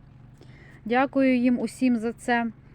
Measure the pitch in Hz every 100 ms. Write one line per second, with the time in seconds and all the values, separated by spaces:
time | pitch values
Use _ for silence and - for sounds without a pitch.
0 | - - - - - - - - 214 240
1 | 269 269 262 247 247 247 226 - 254 233
2 | 226 226 - 240 233 - -